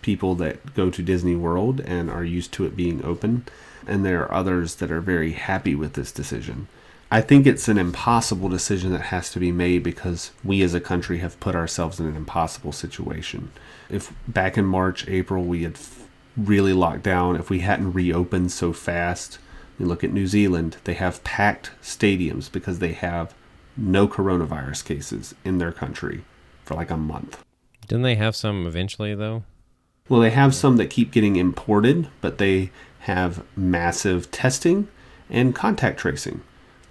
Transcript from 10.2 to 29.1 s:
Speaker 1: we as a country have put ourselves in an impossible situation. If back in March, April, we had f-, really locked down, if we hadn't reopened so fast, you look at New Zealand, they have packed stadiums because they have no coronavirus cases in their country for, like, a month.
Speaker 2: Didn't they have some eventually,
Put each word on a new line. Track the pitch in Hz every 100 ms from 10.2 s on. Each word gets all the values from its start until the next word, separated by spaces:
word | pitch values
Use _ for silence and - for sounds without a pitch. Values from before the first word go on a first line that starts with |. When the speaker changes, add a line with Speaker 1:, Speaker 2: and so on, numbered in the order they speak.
| - -
Speaker 1:
we | 95 98
as | 92
a | 87
country | - 90 85 87
have | 87 -
put | - 90
ourselves | 82 - 82 -
in | 80
an | 78
impossible | 76 - 82 - -
situation. | 71 - - - - - - - - - - -
If | 101 - - -
back | 110 95 101
in | 98
March, | 92 92 92 -
April, | 95 90 95
we | 87 87
had | 82 82
f-, | - - - _ _ -
really | 101 101 98
locked | 92 87 73
down, | 101 92 90 87
if | 85
we | 95
hadn't | 87 - 95
reopened | 90 90 82 90 95 90
so | - 87
fast, | 82 - 87 87 87 - - - - - -
you | 90
look | 85
at | -
New | 101 98
Zealand, | 104 101 87 82 78
they | - 85
have | 92 -
packed | - - 104 - - -
stadiums | - - 107 98 85 65 -
because | 95 - 87
they | 87
have | 82 90 85 82 - - - - -
no | 107 95 101
coronavirus | - 98 92 80 73 67 76 -
cases | 92 - 52 - -
in | - 92
their | 85
country | 85 - - - - - _ - -
for, | - 78
like, | 85
a | 82
month. | 78 - - - - _ _ _ -
Speaker 2:
Didn't | 110
they | 127 113
have | 107 107
some | 110 101 85
eventually, | 82 95 - 104